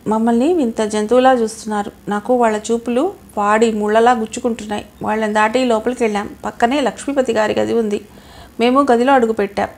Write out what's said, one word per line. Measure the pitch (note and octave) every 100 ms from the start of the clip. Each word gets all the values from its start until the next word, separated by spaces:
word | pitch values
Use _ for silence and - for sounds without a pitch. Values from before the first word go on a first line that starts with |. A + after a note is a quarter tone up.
| -
మమ్మల్ని | A3 A#3 A#3 C#4+
వింత | F4+ A#3+ A3+
జంతువులా | G#3+ G#3+ G#3 B3 C4
చూస్తున్నారు. | B3+ A3 - G#3+ G#3 G3+ - -
నాకు | G#3 G#3
వాళ్ళ | B3 A3+ G#3+ G#3+
చూపులు | A#3 A#3+ A#3+ F4+ - - -
వాడి | G#3 A3 A3+
ముళ్ళలా | G#3+ G#3 A3 A#3
గుచ్చుకుంటున్నాయి. | A#3+ A3 - B3 A3+ G#3+ G#3 - -
వాళ్ళని | G#3 G#3+ G#3+
దాటి | G#3+ G#3+ B3
లోపలికి | B3+ A3 B3 B3
వెళ్ళాం. | A3+ G3+ G#3 -
పక్కనే | - - A#3+ D4
లక్ష్మీపతి | A#3+ - - C#4 B3
గారి | A3+ G#3+ G#3+
గది | G#3+
ఉంది. | A3+ G#3+ G#3 - - - - - -
మేము | A#3 C4 C4+
గదిలో | A#3 B3+
అడుగుపెట్టాం. | C4+ A3+ A3 G3 G3+ G3+